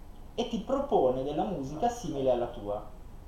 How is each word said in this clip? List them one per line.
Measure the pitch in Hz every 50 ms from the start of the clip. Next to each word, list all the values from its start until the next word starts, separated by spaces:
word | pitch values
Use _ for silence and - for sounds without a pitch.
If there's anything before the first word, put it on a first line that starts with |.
| - - - - - - -
e | - 233 -
ti | - 196
propone | - - 269 277 - - 214 180 139 127 127 131 135
della | 143 151 165 202
musica | 214 185 147 135 139 151 156 156 240
simile | - - - 156 139 139 131 131
alla | 123 117 120
tua, | 120 - 110 104 101 104 104 - - - - - - - - -